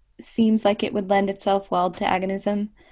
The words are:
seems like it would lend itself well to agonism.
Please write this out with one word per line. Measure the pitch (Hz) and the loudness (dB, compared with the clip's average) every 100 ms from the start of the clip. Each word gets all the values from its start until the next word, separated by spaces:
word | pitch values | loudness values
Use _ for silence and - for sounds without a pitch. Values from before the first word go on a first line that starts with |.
| _ - | _ -18
seems | - - 220 220 | -8 0 2 4
like | 208 208 | 2 0
it | 214 | -2
would | 208 190 | -4 0
lend | 196 196 | 2 2
itself | 196 202 196 196 | -2 0 0 0
well | 180 180 | 0 0
to | 175 | -2
agonism. | 190 185 190 196 202 208 208 - _ | -2 0 -2 -2 -2 -2 -4 -10 _